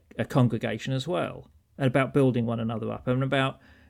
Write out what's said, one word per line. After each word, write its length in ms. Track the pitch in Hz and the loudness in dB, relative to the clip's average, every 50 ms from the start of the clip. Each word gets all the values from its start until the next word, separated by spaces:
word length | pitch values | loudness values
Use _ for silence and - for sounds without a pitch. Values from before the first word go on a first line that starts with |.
| _ _ - | _ _ -6
a 80 | - 113 | -6 -6
congregation 680 | - - 139 123 107 120 110 - 110 110 110 - 131 131 | 0 4 4 4 4 2 0 -4 -4 -6 -6 -6 -4 -4
as 140 | 131 131 | -4 -4
well, 440 | 160 180 165 - - - - - _ _ _ _ _ _ | -4 -4 -4 -4 -4 -8 -12 -16 _ _ _ _ _ _
and 80 | - 139 | 0 0
about 260 | 127 135 139 135 127 - | 2 4 2 0 2 4
building 320 | 143 135 131 120 123 113 | 4 4 4 4 2 0
one 140 | 120 117 113 | 0 -2 -2
another 300 | 113 113 117 107 110 110 | -2 -4 -4 -4 -6 -6
up, 160 | 107 107 - | -6 -4 -2
and 140 | 131 127 131 | 0 0 0
about, 380 | 135 131 139 135 135 135 - - _ - - _ _ | 0 0 0 0 0 -2 -4 -8 _ -20 -20 _ _